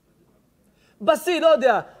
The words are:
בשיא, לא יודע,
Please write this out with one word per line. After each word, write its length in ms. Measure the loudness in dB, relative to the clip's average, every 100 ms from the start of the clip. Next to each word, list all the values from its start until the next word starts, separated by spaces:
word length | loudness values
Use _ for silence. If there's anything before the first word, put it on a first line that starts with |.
| _ _ _ _ _ _ _ _ _ -10
בשיא, 400 | -2 -2 -2 0
לא 60 | 2
יודע, 340 | 2 2 0 -4 -16